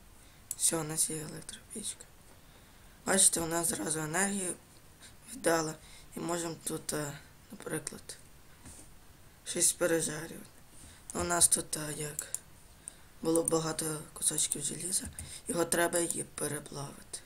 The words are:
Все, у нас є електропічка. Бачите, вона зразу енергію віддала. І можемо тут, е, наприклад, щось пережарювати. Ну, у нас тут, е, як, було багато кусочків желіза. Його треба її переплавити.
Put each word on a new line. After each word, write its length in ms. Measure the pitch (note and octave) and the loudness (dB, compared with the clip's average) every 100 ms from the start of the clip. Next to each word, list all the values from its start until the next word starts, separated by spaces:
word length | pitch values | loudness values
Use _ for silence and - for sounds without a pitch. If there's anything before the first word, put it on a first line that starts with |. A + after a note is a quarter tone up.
| - - - - - - | -20 -20 -20 -12 -10 2
Все, 200 | - E3 | 4 4
у 80 | |
нас 260 | D3+ D#3+ - | 2 2 0
є 60 | D#3 | 0
електропічка. 880 | D#3 D#3+ - - - A3 G3+ - - - - - - - - - - - - | -6 -10 -12 -14 -12 -10 -8 -10 -14 -20 -20 -20 -20 -20 -20 -20 -20 -6 4
Бачите, 340 | F#3+ - F3 | 8 8 6
вона 240 | E3 E3+ | 2 2
зразу 360 | E3 - A3 D#3 | 2 0 0 -2
енергію 540 | D3+ E3 G3 G3+ F3+ - - - - - - - - | 0 2 2 0 -4 -6 -12 -20 -20 -20 -20 -20 -14
віддала. 420 | - E3+ E3 D#3 D#3 - - - - | -2 2 2 2 -6 -14 -18 -14 -6
І 40 | |
можемо 340 | E3 E3+ E3+ D#3+ | -4 -2 -2 -6
тут, 280 | - D#3 D3+ | -6 -6 -4
е, 200 | D3+ D3 D#3 - - - | -4 -4 -8 -14 -20 -18
наприклад, 680 | G3+ - D3+ - G#3 - - - - - - - - - - - - - - | -12 -6 -6 -6 -10 -12 -16 -18 -20 -20 -18 -18 -18 -18 -20 -20 -20 -20 -14
щось 280 | - E3+ E3+ | -6 4 4
пережарювати. 760 | - E3+ E3 D3+ D3+ E3 - - - - - - - - | 6 4 4 2 -4 -8 -10 -14 -18 -20 -18 -18 -16 -6
Ну, 60 | F3 | -2
у 40 | |
нас 240 | F3 F3 E3+ | 2 6 6
тут, 280 | - - D#3+ | 6 0 -4
е, 180 | D3+ D#3 | -4 -4
як, 300 | D3+ D3 - - - - - - - - - - | -6 -6 -6 -8 -10 -20 -20 -20 -20 -20 -20 -4
було 200 | D#3+ E3 | 4 4
багато 580 | E3 E3 D#3+ D#3 D#3+ D3+ - | 4 2 2 -2 -4 -4 -8
кусочків 520 | - - D#3 - D3+ | -2 0 2 0 0
желіза. 440 | C#3+ - F3 F#3+ - - - - - | -4 -4 -2 -2 -2 -10 -12 -8 -2
Його 160 | E3+ | 0
треба 340 | E3 E3+ E3+ F3 | 2 4 4 4
її 260 | E3+ - | 2 0
переплавити. 920 | - - D3 D3 D3 D3 C#3+ - - - | -6 -6 -4 -4 -6 -8 -8 -10 -12 -14